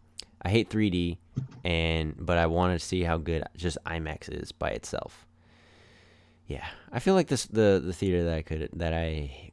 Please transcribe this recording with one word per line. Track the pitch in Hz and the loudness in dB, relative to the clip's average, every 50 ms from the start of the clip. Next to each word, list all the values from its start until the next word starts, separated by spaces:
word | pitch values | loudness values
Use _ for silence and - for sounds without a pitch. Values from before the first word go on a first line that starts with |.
| - _ _ - - - - - - | -14 _ _ -18 -18 -18 -20 -8 -2
I | 87 | 2
hate | 104 117 101 - | 2 2 2 2
three | - 110 107 101 | 2 2 2 2
D, | 90 90 87 85 82 - - - - - 131 - - - - | 2 2 0 0 -2 -6 -10 -8 -8 -8 -8 -8 -10 -6 -2
and, | 90 85 82 82 82 82 80 80 78 - - | 0 0 2 2 2 2 0 0 -2 -4 -6
but | - 87 87 85 | -2 2 2 4
I | 82 | 4
wanna | 82 82 87 90 90 90 82 | 4 4 4 2 2 2 0
see | - - 92 92 | -2 -2 -2 0
how | 87 85 82 82 | 0 0 0 0
good | 73 82 82 78 - - - - | 0 -2 -2 -2 -2 -6 -8 -4
just | 87 87 76 - - | -4 -4 -4 -4 -6
imax | - 82 82 80 78 76 - - - | -6 -6 -6 -6 -6 -8 -10 -10 -10
is | - - - - | -10 -10 -10 -12
by | - - - - | -8 -6 -4 -4
itself. | - - - - - - - - - - - - _ _ _ _ _ _ - - - - - - - - - - - _ _ _ _ _ _ - | -4 -6 -6 -8 -8 -8 -8 -10 -14 -18 -20 -20 _ _ _ _ _ _ -20 -20 -20 -20 -20 -20 -20 -20 -20 -20 -20 _ _ _ _ _ _ -12
Yeah, | 71 65 - - - - - - | -12 -10 -10 -12 -14 -16 -18 -8
I | - 123 | -8 -2
feel | - 190 190 | 2 4 4
like | 185 160 - | 4 4 4
this, | 139 120 - | 0 -2 -2
the, | - - 110 110 101 98 92 67 | -2 2 4 6 6 6 6 4
the | 87 90 | 0 -4
theater | - 101 95 90 87 85 | -2 0 2 2 2 2
that | 85 82 | 2 0
I | 80 76 | -2 -2
could, | - 80 78 73 - - | -4 -6 -6 -6 -6 -6
that | 82 85 80 82 | -4 -2 0 0
I | 82 82 80 80 78 73 69 67 - - - | 0 0 -2 -2 -4 -4 -6 -10 -12 -18 -16